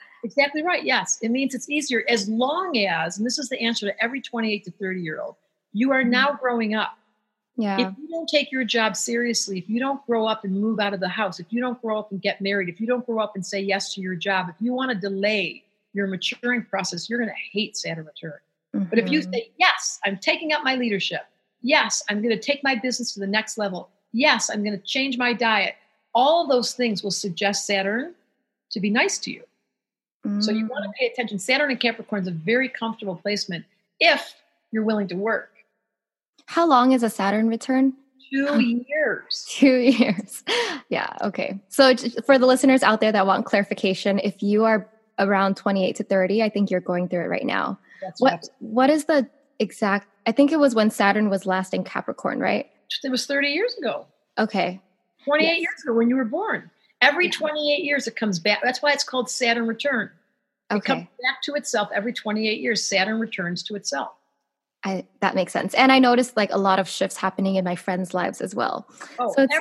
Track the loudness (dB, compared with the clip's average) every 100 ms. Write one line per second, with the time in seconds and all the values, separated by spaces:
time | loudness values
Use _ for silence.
0 | -20 -14 -6 0 0 0 -2 0 2 0
1 | 0 -2 0 0 0 -4 -4 -4 0 -2
2 | 2 0 0 0 0 0 -2 0 0 0
3 | -2 -2 -4 -2 -6 -4 -2 -2 -4 -2
4 | -4 -4 -8 -4 -2 -4 -8 -10 -6 -6
5 | -6 -8 -10 -12 _ _ _ -2 0 2
6 | 2 2 2 0 -2 -2 -2 -2 -4 -8
7 | _ _ _ _ _ -4 -2 0 -2 -4
8 | -10 -8 -2 -2 0 -4 -2 0 0 -2
9 | -4 -2 0 -2 -4 -6 -4 -4 -2 -4
10 | -2 0 0 -2 -2 -2 0 0 -2 -2
11 | -4 -2 -4 -6 -6 -4 -4 -4 -4 -4
12 | -4 -4 -4 -2 -2 -2 -2 -4 -2 -2
13 | -2 -2 -2 -6 -6 -4 -2 -2 -4 -8
14 | -6 -4 -2 -2 -2 -4 -2 -2 -2 -2
15 | -4 -2 0 0 -2 -6 _ _ _ -4
16 | -4 -2 -4 -4 -2 -2 -2 -4 -4 -6
17 | -6 -4 -4 -6 -8 -4 -4 -6 -8 -8
18 | -10 -14 -14 -14 _ _ _ -4 0 0
19 | 2 0 -2 -6 -6 2 2 2 -4 -4
20 | -6 -4 -2 -2 -2 -2 0 0 0 -2
21 | -2 -6 -10 _ _ _ 2 2 2 -2
22 | -4 -2 0 0 -2 -2 0 -2 -2 -4
23 | -6 -6 -2 -2 -2 -4 -4 -4 -12 _
24 | _ 2 4 4 0 -2 -2 -4 -4 -2
25 | -2 0 -2 0 2 2 0 -6 _ _
26 | _ 2 4 4 4 2 2 -2 -2 -2
27 | -4 -4 -6 -2 -2 -2 -2 -2 0 -2
28 | -6 -12 _ _ _ _ -10 -4 0 2
29 | 0 -2 -8 -14 -16 _ _ _ _ _
30 | _ _ -4 -2 0 0 -2 -6 -8 -2
31 | -4 -2 -6 -4 0 0 2 0 -2 -2
32 | -4 -4 -4 -4 0 0 0 -4 -8 -6
33 | -8 -6 -4 -4 -4 -8 -10 _ _ 2
34 | 4 4 0 -16 _ _ -8 -2 0 0
35 | -2 -4 -2 -4 -6 _ _ _ _ _
36 | _ _ _ _ -6 2 4 6 6 4
37 | 2 0 0 2 2 0 0 2 2 0
38 | _ _ -6 -2 0 2 2 0 -2 0
39 | 0 -2 -6 -10 -6 4 6 8 6 6
40 | 4 0 -6 -10 -4 -2 -2 -4 -6 -4
41 | -4 -4 -6 -4 -6 -6 -2 6 6 6
42 | 0 -2 4 6 6 6 6 6 6 4
43 | 4 4 4 2 2 0 0 -2 -2 0
44 | 0 0 0 -2 2 4 4 2 -2 _
45 | _ -2 2 4 2 0 0 2 0 -2
46 | 0 2 2 2 2 0 0 0 0 -2
47 | -2 -2 -2 -2 -2 -2 -2 -6 _ -14
48 | -10 0 2 2 -6 -16 -4 2 4 2
49 | 2 0 0 _ _ -6 -6 -2 -2 -2
50 | -4 _ -2 4 4 6 4 4 2 4
51 | 2 4 2 0 0 -2 -2 -4 -4 -6
52 | -6 -6 -4 -2 0 0 -4 _ -10 -8
53 | -4 -4 -2 0 0 0 -2 -4 -4 -4
54 | -8 _ _ -2 0 0 -2 -4 _ _
55 | _ _ 0 2 2 0 -2 -6 -2 2
56 | 2 2 0 -4 -4 -6 -10 _ _ 2
57 | 4 4 0 0 -4 -2 0 0 0 -2
58 | -4 -4 -2 0 0 0 0 0 0 0
59 | -2 -4 -4 -2 0 0 0 -2 -2 -2
60 | -4 _ _ _ _ _ -4 -2 0 -2
61 | -4 -6 -4 -4 -4 -4 -2 -2 0 -2
62 | -4 -4 -4 -2 -2 -2 -2 -2 0 0
63 | 0 -2 -4 -6 -6 -6 -8 -10 -6 -6
64 | -6 -12 _ _ _ _ _ _ -6 -6
65 | -6 -4 0 0 0 -2 0 4 6 8
66 | 8 6 2 0 0 2 2 2 0 -2
67 | -4 -2 -4 0 0 0 0 -2 -2 -4
68 | -2 -2 -2 -4 -6 -2 -2 -4 -10 -20
69 | -14 -6 -2 2 4 4